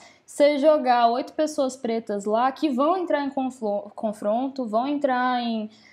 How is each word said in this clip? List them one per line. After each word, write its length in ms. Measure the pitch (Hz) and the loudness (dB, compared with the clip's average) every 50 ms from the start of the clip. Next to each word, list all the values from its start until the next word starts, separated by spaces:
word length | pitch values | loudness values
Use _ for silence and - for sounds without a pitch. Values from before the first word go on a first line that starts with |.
| - - - _ _ | -20 -20 -20 _ _
você 320 | - - - 294 285 294 277 | -20 0 4 4 4 4 4
jogar 500 | 262 311 302 302 254 254 240 240 233 233 | 6 6 4 6 4 2 4 4 4 4
oito 260 | 233 254 285 - - | 2 2 -4 -6 -4
pessoas 420 | - 311 302 302 - 277 262 262 | -2 -2 -2 0 -2 -2 -2 -2
pretas 500 | - - 220 226 226 226 - 208 202 196 | -4 -4 -4 -4 -4 -4 -4 -6 -4 -2
lá 240 | 208 208 226 247 262 | -2 0 2 2 0
que 180 | 262 - 294 311 | 0 0 -2 -2
vão 280 | 262 233 277 311 359 381 | 0 2 2 2 2 0
entrar 260 | 349 349 311 294 285 | 0 -2 -2 -2 -2
em 40 | 269 | -2
conflo-, 600 | 262 269 262 254 247 - 226 208 202 202 - 214 - | -4 -4 -4 -4 -6 -6 -6 -4 -4 -4 -6 -8 -12
confronto, 720 | - - 214 208 - - 208 214 240 262 269 262 - 254 | -8 -6 -6 -6 -4 -4 -2 -2 0 -2 -4 -4 -6 -6
vão 220 | 220 208 220 247 285 | -2 -2 -2 0 0
entrar 540 | 294 294 294 269 254 247 247 254 247 247 | -2 0 0 0 0 2 0 0 0 0
em, 280 | 240 233 226 220 214 214 - - _ - | -2 -2 -4 -4 -6 -8 -12 -18 _ -20